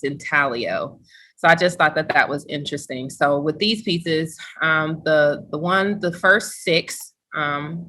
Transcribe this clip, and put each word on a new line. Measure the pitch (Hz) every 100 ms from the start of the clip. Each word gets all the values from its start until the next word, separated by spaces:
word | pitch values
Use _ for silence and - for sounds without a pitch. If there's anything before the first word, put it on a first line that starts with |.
intaglio. | 139 139 - 147 143 120 101 95 - - _ - _ _
So | 170
I |
just | 165 180 175
thought | 160
that | 156 156
that | 147 131
was | 143 -
interesting. | 147 143 143 - 131 131
So | - 143 143
with | 147 156
these | 214 220
pieces, | 220 175 170 160 160 - - -
um, | 160 160 156 156
the, | 156 156 147 143 -
the | 156
one, | 170 190 196 208
the | 180
first | 175 190 202 - -
six, | - 165 - - - _ _
um | - 147 143 147 170